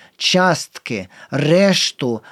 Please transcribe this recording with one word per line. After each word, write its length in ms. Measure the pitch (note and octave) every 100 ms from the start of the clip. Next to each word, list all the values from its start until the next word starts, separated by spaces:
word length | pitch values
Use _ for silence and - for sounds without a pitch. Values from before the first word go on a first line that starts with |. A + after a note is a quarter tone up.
| - -
частки, 920 | - F3+ F#3 D3+ - - - G#2+ F#2 - -
решту 880 | C#3 D3 F3 G3 F3 - - B2+ A2+ -